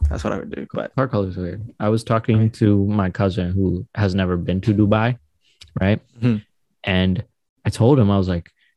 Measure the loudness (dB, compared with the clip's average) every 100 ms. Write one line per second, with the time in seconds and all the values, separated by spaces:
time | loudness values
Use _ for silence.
0 | -4 -2 -4 -6 -8 -12 -8 -8 -6 -4
1 | -2 -2 -4 -6 -8 -8 -12 -4 -2 0
2 | 0 -2 2 2 2 2 2 4 2 0
3 | -2 0 -2 0 -2 0 0 -2 -6 -4
4 | -2 0 0 -2 -2 -2 0 2 2 2
5 | 0 -4 _ _ _ _ -14 -2 0 0
6 | -4 -4 -2 -2 -6 _ _ _ -2 0
7 | 2 0 -6 _ _ _ -6 2 4 4
8 | 4 2 0 -4 -6 _ _